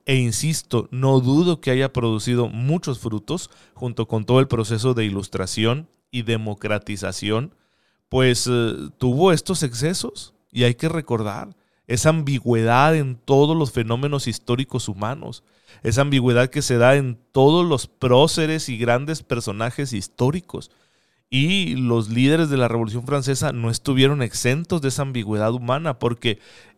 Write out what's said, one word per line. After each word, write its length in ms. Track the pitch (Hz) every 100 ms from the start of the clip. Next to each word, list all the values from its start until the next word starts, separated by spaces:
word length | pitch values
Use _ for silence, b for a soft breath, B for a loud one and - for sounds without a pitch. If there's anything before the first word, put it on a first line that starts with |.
| -
e 100 | 131
insisto, 720 | 120 - 151 156 - 117 -
no 280 | 127 135 135
dudo 400 | 123 143 175 165
que 120 | -
haya 200 | 127 135
producido 560 | 127 117 110 110 123 117
muchos 520 | 110 127 170 - 120
frutos 500 | 113 107 - 170 - b b
junto 340 | - 123 110 110
con 160 | 110
todo 160 | 104 127
el 80 | 131
proceso 460 | 117 107 113 127
de 100 | 120
ilustración 840 | 107 98 95 95 92 - 113 135 165 _ _
y 120 | 123
democratización, 1300 | 110 113 107 104 104 104 - 98 92 92 104 110 151 - _ _ _ _ _
pues, 360 | 127 131 123 127
eh, 240 | 120 113 - 73 -
tuvo 340 | 127 131 190
estos 320 | 160 - 175
excesos. 680 | 139 117 156 190 247 - - _ _
Y 140 | 120 120
hay 100 | 120
que 140 | 160
recordar 640 | 165 - 117 104 104 101 - _ _ -
esa 220 | 113 156
ambigüedad 840 | 160 139 135 120 117 113 123 151
en 220 | 160 135 120
todos 400 | - 139 147 160
los 160 | 135
fenómenos 560 | 123 113 117 143 143 123
históricos 640 | 107 - 120 139 123 -
humanos, 560 | 95 107 147 - - b b b b
esa 200 | 110 107
ambigüedad 480 | 143 135 123 120 127
que 120 | 147
se 160 | 139 120
da 200 | 120 143
en 200 | 131 117 _
todos 340 | 135 139 170 175
los 220 | 135 -
próceres 800 | _ 127 123 160 - 156 160 -
y 100 | 113
grandes 460 | 117 123 143 160
personajes 680 | - 120 110 101 117 - 135
históricos. 760 | 110 - - 123 175 - - - _ _ _ _ _ _
Y 480 | 131 151 196 165 131
los 320 | 123 117 104
líderes 400 | 117 135 160 156
de 80 | 139
la 100 | 120
Revolución 380 | 113 113 120 127
Francesa 480 | 143 131 135 151
no 160 | 127 117
estuvieron 520 | 117 - 131 135 147
exentos 600 | 117 - 120 143 170 175
de 80 | 135
esa 140 | 123
ambigüedad 500 | 139 123 101 107 107
humana, 440 | 123 120 139 165 120
porque 420 | 117 117 117 98 B B B